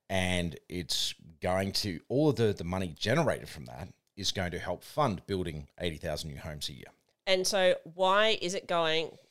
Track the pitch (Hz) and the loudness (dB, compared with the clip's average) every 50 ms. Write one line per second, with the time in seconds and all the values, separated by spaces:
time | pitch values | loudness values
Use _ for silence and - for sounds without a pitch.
0 | _ - 95 92 90 90 90 90 87 85 - - _ - 87 90 - - - - | _ -2 0 0 2 2 2 0 0 -2 -4 -8 _ -8 -8 -6 -4 -2 -2 0
1 | - - - - - 80 82 - - 90 92 95 98 98 92 - - 104 82 80 | -2 -2 -4 -8 -14 -20 -10 -4 -2 0 2 2 0 0 0 -2 -2 -2 -4 -6
2 | - - 117 143 156 151 120 117 117 104 98 - 82 87 92 95 95 85 73 - | -4 -2 2 4 4 4 4 4 2 2 2 0 -2 -2 -2 -2 -2 -4 -6 -2
3 | - 101 135 170 151 110 78 57 58 - - 78 64 60 62 - - - - _ | 0 2 2 4 4 2 0 -2 -4 -10 -12 -12 -12 -12 -12 -12 -14 -14 -16 _
4 | _ _ _ 101 95 - - 104 90 87 85 - - 92 87 - - - - 147 | _ _ _ -6 -4 -2 0 0 -2 -2 -2 -4 -4 -4 -6 -6 -8 -6 0 0
5 | 147 120 92 76 - - 101 90 87 85 76 76 71 - _ - 90 87 78 73 | 2 2 0 -2 -4 -4 -2 -2 -2 -2 -4 -8 -10 -12 _ -6 -4 -4 -4 -4
6 | - 80 76 73 82 78 69 71 - 80 76 73 - - 69 - - - - _ | -4 -4 -4 -4 -6 -8 -10 -10 -10 -10 -8 -8 -8 -10 -10 -12 -18 -20 -20 _
7 | _ _ _ _ - 196 190 185 185 - 214 190 185 185 - - - 170 165 180 | _ _ _ _ -2 0 0 2 2 2 2 4 6 6 4 4 0 -8 -2 2
8 | 185 185 196 208 220 220 214 - - 180 196 185 - - 180 170 165 156 160 160 | 4 4 6 6 6 4 4 2 0 -2 -4 -4 -4 0 0 2 2 2 2 0
9 | 156 - - - - _ | -2 -4 -8 -14 -20 _